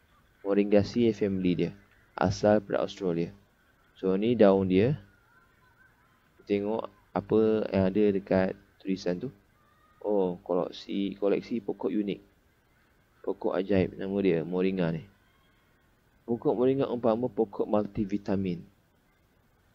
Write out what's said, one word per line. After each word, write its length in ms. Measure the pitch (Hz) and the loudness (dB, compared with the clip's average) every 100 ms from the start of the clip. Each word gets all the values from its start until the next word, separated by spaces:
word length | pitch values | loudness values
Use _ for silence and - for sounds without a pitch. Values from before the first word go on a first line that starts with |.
| _ _ _ _ | _ _ _ _
Moringaceae 720 | 98 101 101 101 101 120 117 | -2 0 4 4 2 2 0
family 480 | 104 104 95 92 85 | 2 -2 0 0 0
dia. 80 | 85 - _ _ _ - | -2 -6 _ _ _ -2
Asal 400 | 95 101 104 104 | -2 2 2 2
pada 240 | 98 - | 0 -4
Australia. 480 | 92 - 92 85 85 - _ _ _ _ _ | -4 -6 -4 -2 -4 -8 _ _ _ _ _
So, 240 | - 95 98 | -6 -2 0
ni 160 | 113 | 0
daun 320 | 117 101 98 95 | 6 6 6 4
dia. 320 | 92 120 151 - _ _ _ _ _ _ _ _ _ _ _ _ _ - | 4 4 0 -8 _ _ _ _ _ _ _ _ _ _ _ _ _ -4
Tengok 400 | 101 101 110 - _ _ | -2 -2 -6 -8 _ _
apa 560 | 92 - 110 110 110 - | -6 2 2 4 2 0
yang 160 | 98 95 | 2 2
ada 120 | 98 104 | 4 2
dekat 480 | 98 - 95 92 - _ _ | 2 2 2 2 -4 _ _
tulisan 400 | 95 95 90 90 | -6 -4 -4 -6
tu. 80 | 135 - _ _ _ _ _ _ | -6 -14 _ _ _ _ _ _
Oh, 400 | 101 104 92 90 | -4 0 -2 -4
koleksi, 720 | - 90 - - - 95 98 98 | -4 -2 -2 -8 -8 -4 -4 -2
koleksi 400 | 101 - - 117 | 0 0 -2 -6
pokok 320 | 104 98 - | -6 -6 -4
unik. 320 | 104 101 - - _ _ _ _ _ _ _ _ _ | -2 -4 -6 -10 _ _ _ _ _ _ _ _ _
Pokok 320 | - 92 107 87 | -10 -6 -4 -4
ajaib, 320 | 98 98 90 - | 0 2 0 -2
nama 160 | 98 98 | -6 0
dia 160 | 95 82 78 | 2 2 0
Moringa 400 | 90 95 95 82 82 | -2 -2 0 -2 -4
ni. 80 | - _ _ _ _ _ _ _ _ _ _ _ | -10 _ _ _ _ _ _ _ _ _ _ _
Pokok 320 | - 117 113 107 | -8 -4 -2 0
Moringa 320 | 127 135 - | 2 0 -2
umpama 400 | 120 117 113 123 | -2 0 0 -2
pokok 400 | - 107 - - | -2 -4 -4 -2
multivitamin. 960 | 104 104 - 98 101 - 98 95 87 - _ _ _ _ _ _ _ _ _ _ | 0 -2 -4 -4 -4 -4 -2 -2 -6 -10 _ _ _ _ _ _ _ _ _ _